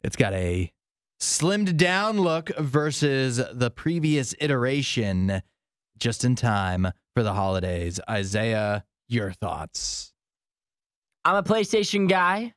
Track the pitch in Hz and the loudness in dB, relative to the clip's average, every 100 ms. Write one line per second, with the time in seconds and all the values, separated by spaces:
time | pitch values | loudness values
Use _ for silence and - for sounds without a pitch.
0 | - - 104 95 90 90 90 _ _ _ | -6 -2 0 0 0 0 -2 _ _ _
1 | _ - - - 160 208 196 156 180 185 | _ -8 -4 0 2 2 2 4 4 2
2 | 214 214 175 160 160 170 143 147 151 139 | 0 2 2 0 -2 -6 0 0 0 0
3 | 147 135 131 120 123 123 123 - 156 170 | 0 2 0 -2 -4 -2 -2 -2 -2 0
4 | 156 147 123 - 147 131 127 143 131 123 | 2 0 -2 -4 0 2 2 0 -2 -2
5 | 104 92 95 95 - _ _ _ _ - | 0 2 0 0 -6 _ _ _ _ -4
6 | 117 117 123 123 120 104 92 90 92 - | -4 0 0 2 2 0 0 0 -2 -4
7 | _ 127 107 98 98 95 90 87 87 90 | _ -2 0 0 0 0 -2 -4 -4 -6
8 | - 107 95 107 113 110 104 104 - _ | -6 -4 -2 -2 0 0 0 -2 -6 _
9 | - 117 98 92 98 80 80 - - - | -6 -4 -4 -6 -6 -6 -8 -8 -8 -10
10 | - _ _ _ _ _ _ _ _ _ | -12 _ _ _ _ _ _ _ _ _
11 | _ _ 165 202 175 220 202 220 208 208 | _ _ 2 2 2 2 2 0 2 2
12 | 190 190 180 202 233 | 4 4 2 0 -4